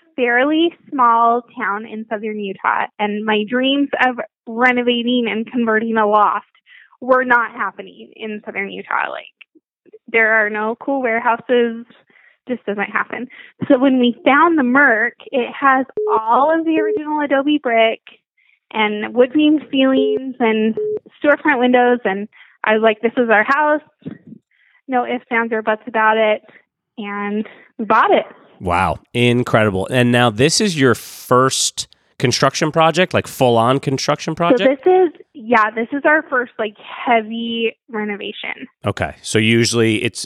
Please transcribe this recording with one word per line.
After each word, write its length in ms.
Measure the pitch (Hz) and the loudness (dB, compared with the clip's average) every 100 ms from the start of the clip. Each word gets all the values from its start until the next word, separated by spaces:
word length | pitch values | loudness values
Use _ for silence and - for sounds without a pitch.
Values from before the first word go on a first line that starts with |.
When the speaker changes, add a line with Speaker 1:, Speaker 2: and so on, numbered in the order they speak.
| _ - | _ -4
Speaker 1:
fairly 580 | 240 240 277 311 339 - - | 0 2 2 2 0 -2 -12
small 520 | 285 240 233 233 240 - - | 0 2 4 4 2 -4 -8
town 260 | 202 202 226 | -6 -6 -8
in 200 | 214 220 | -12 -10
southern 300 | 214 214 214 | -8 -6 -6
Utah. 460 | 202 185 - - - - | -8 -4 -2 -2 -4 -6
And 280 | 208 208 220 | -6 -4 -2
my 180 | 214 208 | -2 -2
dreams 400 | 247 262 277 285 - 254 | -2 -2 0 -2 0 0
of 80 | 240 - _ - | -2 -10 _ -12
renovating 800 | 226 254 247 240 240 233 247 226 | -2 0 0 0 -2 0 -2 -2
and 160 | 202 226 | -4 -6
converting 480 | 254 226 220 226 220 | -4 0 0 0 0
a 100 | 208 | 2
loft 380 | 214 202 208 - _ _ - _ _ | 2 2 0 -8 _ _ -20 _ _
were 240 | 247 262 254 | 0 0 2
not 260 | 240 226 | 0 0
happening 600 | 233 202 190 190 - 226 - | -6 -8 -8 -18 -18 -20 -16
in 260 | 220 214 214 | -12 -12 -10
southern 260 | 190 196 | -10 -8
Utah. 380 | 185 202 - - | -10 -6 -4 -4
Like, 140 | - - _ _ _ _ _ _ 427 - | -8 -14 _ _ _ _ _ _ -20 -4
there 260 | 226 220 220 208 | 0 2 2 0
are 40 | |
no 260 | 214 214 233 | -4 -6 -6
cool 220 | - 277 | -6 -4
warehouses. 840 | 247 226 233 233 - 247 240 226 233 _ _ _ _ _ - | -2 -2 -2 -4 0 0 0 -4 -14 _ _ _ _ _ -10
Just 180 | 240 - | -10 -6
doesn't 260 | 208 202 | -6 -4
happen. 360 | 208 - - 247 - - _ - | -4 -4 -8 -12 -16 -20 _ 0
So 80 | 254 | 2
when 220 | 269 262 | 4 4
we 160 | 240 233 | 2 0
found 340 | - 277 339 320 | 2 4 4 4
the 60 | |
Merc, 520 | 247 254 285 220 233 - - | 2 4 4 4 0 -6 -6
it 200 | 269 233 | -4 -4
has 320 | 220 277 262 254 - 214 220 | -2 2 2 0 -4 -2 0
all 400 | 220 247 285 330 | 2 2 4 2
of 60 | 320 | 0
the 140 | 320 | 0
original 400 | 311 311 302 302 | 0 -2 -4 -4
adobe 380 | 285 277 277 294 | -2 0 0 0
brick 380 | 262 226 226 - - - _ _ _ _ _ | 0 2 2 0 -12 -20 _ _ _ _ _
and 420 | 220 214 208 220 | -4 -2 -2 -6
wood 180 | 220 254 | 0 2
beam 260 | 302 302 302 - | 4 2 2 0
ceilings 640 | 269 262 262 262 262 262 247 | 0 2 2 2 -2 -4 -2
and 360 | 226 220 220 220 427 427 - _ | 0 2 0 -2 -4 -6 -10 _
storefront 360 | 294 294 311 269 | 0 2 2 0
windows. 400 | 247 247 247 247 | 2 4 4 2
And 240 | 214 196 214 - - _ | -2 -6 -8 -14 -20 _
I 100 | - | -2
was 80 | 214 | 2
like, 160 | 220 214 | 2 0
"This 120 | 226 247 | -2 -2
is 140 | 240 | 2
our 140 | 208 | 2
house." 380 | 214 277 302 302 - _ - - - - _ _ _ _ - | 2 2 2 0 -4 _ -18 -18 -20 -20 _ _ _ _ -6
No 180 | 254 240 | -4 -2
ifs, 200 | 240 - | -6 -4
ands, 200 | 233 233 | -4 -2
or 80 | 226 | -4
buts 220 | 220 214 - | -2 -4 -4
about 300 | 220 220 220 | 0 2 2
it. 240 | 220 214 - - _ _ _ - | 2 0 -6 -20 _ _ _ -16
And 500 | 202 202 202 208 220 - _ _ | -12 -8 -6 -6 -8 -12 _ _
we 80 | 208 | 0
bought 260 | 220 320 | 2 4
it. 140 | 311 - - _ _ | 2 0 -14 _ _
Speaker 2:
Wow. 360 | 87 87 90 76 _ | -2 0 0 -2 _
Incredible. 760 | 120 120 120 123 120 110 92 95 | 0 2 2 2 2 2 0 -2
And 220 | 127 120 | 0 2
now 180 | 120 123 | 4 2
this 320 | 107 143 - | 2 0 2
is 180 | 220 160 | -2 2
your 140 | 135 113 | 2 2
first 920 | - - - 127 131 - - - - _ _ _ | -4 -20 0 2 2 0 -4 -6 -14 _ _ _
construction 540 | 123 - 135 - 160 | -2 2 0 0 -2
project, 420 | 160 160 165 180 | 2 2 2 0
like, 140 | 113 - | 0 -4
full-on 520 | - 131 117 113 135 | 0 2 4 2 2
construction 560 | 143 131 - 151 - 156 | 0 -4 -2 -4 -4 -4
project? 260 | 170 247 202 277 359 | 0 2 2 0 2
Speaker 1:
So 60 | |
this 160 | 370 359 | 4 2
is, 80 | - - | -2 -20
yeah, 360 | 302 220 233 214 | -18 0 2 2
this 160 | 226 233 | -2 -6
is 120 | 277 302 | -2 0
our 160 | 311 302 | 0 0
first, 240 | 262 240 - | -4 -4 -6
like, 180 | 214 208 | -8 -8
heavy 1000 | - - - 233 214 226 233 233 226 - _ | -18 -12 0 0 0 -8 -6 -4 -4 -6 _
renovation. 800 | 220 208 202 196 - - - 262 _ 104 | -8 -8 -8 -10 -12 -12 -12 -14 _ -8
Speaker 2:
Okay. 300 | 98 82 - | -6 -6 -8
So 160 | - 110 | -4 0
usually 600 | 110 117 117 117 113 107 | 2 2 2 2 2 0
it's, 240 | 120 - | -2 -8